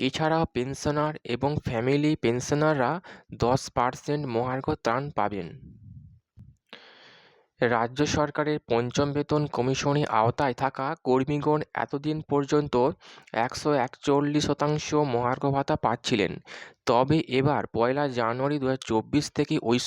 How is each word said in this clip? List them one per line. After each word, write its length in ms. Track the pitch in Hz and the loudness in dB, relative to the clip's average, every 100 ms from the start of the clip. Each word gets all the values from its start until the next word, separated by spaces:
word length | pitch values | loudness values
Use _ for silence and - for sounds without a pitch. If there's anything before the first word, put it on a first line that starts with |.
| 127 | -2
এছাড়া 320 | - 156 160 165 | 0 0 0 0
পেনশনার 600 | 120 127 135 151 147 151 151 - | -2 -4 -4 -2 0 -2 -4 -6
এবং 160 | 123 139 151 | -2 -2 -2
ফ্যামিলি 480 | - 117 127 143 151 156 | -4 -2 2 2 2 2
পেনশনাররা 720 | 113 123 135 147 156 147 123 170 - - - - | 0 0 0 2 2 2 0 -2 -8 -20 -18 -2
দশ 160 | 117 131 - | 2 2 0
পার্সেন্ট 480 | - 123 135 - 147 143 | -2 0 -2 -4 -4 -2
মহার্ঘ 400 | 113 127 131 135 151 | -2 -2 -2 -4 -2
ত্রাণ 180 | - 120 143 - | 0 0 -2 -2
পাবেন। 300 | 104 101 85 - - - - - - - _ - - _ _ - - - - - _ _ _ - | -2 -4 -8 -12 -18 -20 -20 -20 -20 -20 _ -20 -20 _ _ -20 -20 -20 -20 -20 _ _ _ 0
রাজ্য 400 | 120 120 120 127 147 | 2 2 0 -2 -2
সরকারের 520 | - 147 151 147 151 - | 0 -2 -2 -2 -2 0
পঞ্চম 400 | 117 123 131 143 | 0 2 0 0
বেতন 300 | 143 143 151 147 - | -2 0 0 0 0
কমিশনের 540 | 127 135 147 147 147 110 | 0 0 0 0 2 2
আওতায় 360 | 113 - 139 120 | 2 2 -2 0
থাকা 240 | 135 - 135 160 | -4 -2 -6 -4
কর্মীগণ 580 | - 131 135 147 147 151 - - | 2 2 2 0 0 0 -2 -6
এতদিন 340 | 120 143 147 156 - | -4 -4 -4 -6 0
পর্যন্ত 460 | 143 139 147 143 123 131 180 - - - - 120 | 0 2 2 2 2 2 0 -12 -20 -6 -2 -2
একশো 240 | - 151 143 | -2 0 2
একচল্লিশ 600 | 123 - - 143 147 147 147 | 0 -2 0 2 2 0 0
শতাংশ 400 | 143 147 151 - 151 147 | 0 0 -2 0 0 2
মহার্ঘ 320 | 120 123 127 139 | 0 0 0 0
ভাতা 240 | 139 139 156 | 0 0 0
পাচ্ছিলেন, 480 | 123 120 - 113 92 - - - - - - | 0 -2 0 0 0 -2 -14 -18 -18 -4 2
তবে 300 | 120 135 156 - 127 | 4 4 2 2 2
এবার 240 | 139 127 - | 2 2 0
পয়লা 300 | 110 120 139 147 120 | 0 2 2 -2 0
জানুয়ারি 380 | 113 120 139 147 | -2 0 -2 0
দু 80 | 131 | -2
হাজার 180 | 131 - | -2 0
চব্বিশ 360 | 110 - 143 147 | -2 0 0 0
থেকে 220 | - 147 156 | -2 0 0
ওই 160 | - 123 | 2 0